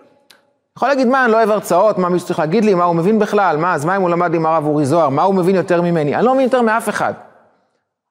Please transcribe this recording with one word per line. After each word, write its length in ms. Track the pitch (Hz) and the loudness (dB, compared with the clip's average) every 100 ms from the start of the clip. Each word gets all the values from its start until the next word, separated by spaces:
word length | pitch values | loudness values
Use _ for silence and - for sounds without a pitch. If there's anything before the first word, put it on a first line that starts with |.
| _ _ _ _ _ _ _ - | _ _ _ _ _ _ _ -6
יכול 120 | 247 | -2
להגיד, 180 | 277 240 | 0 0
"מה, 160 | 269 | 2
אני 80 | 247 | 2
לא 60 | 220 | 2
אוהב 120 | 214 | 2
הרצאות, 480 | 208 - 175 214 185 | 0 0 2 2 0
מה 120 | 180 | -2
מישהו 180 | 175 175 | -2 -4
צריך 120 | 170 | -4
להגיד 260 | 156 214 214 | -2 0 2
לי, 80 | |
מה 100 | 175 | 2
הוא 120 | 175 170 | 0 0
מבין 240 | 175 220 | 0 0
בכלל? 380 | 208 208 185 151 | 0 0 0 0
מה, 160 | 175 | -2
אז 120 | 160 156 | -2 -2
מה 100 | 196 | -2
אם 60 | |
הוא 80 | 180 | 0
למד 240 | 170 175 | 0 0
עם 120 | 165 160 | 0 0
הרב 200 | 160 151 | 0 0
אורי 200 | 151 135 | -2 0
זוהר? 240 | 170 147 | 2 2
מה 140 | 139 | 2
הוא 120 | 190 190 | 0 2
מבין 200 | 175 190 | 0 0
יותר 260 | 165 175 | 0 0
ממני?" 340 | 175 170 147 117 | 0 0 -2 0
אני 100 | 226 | 0
לא 80 | |
מבין 120 | 262 254 | 2 2
יותר 160 | 254 | 2
מאף 280 | 226 226 214 | 0 0 -2
אחד. 240 | - 120 - - _ _ _ _ _ _ _ _ | -4 -4 -6 -14 _ _ _ _ _ _ _ _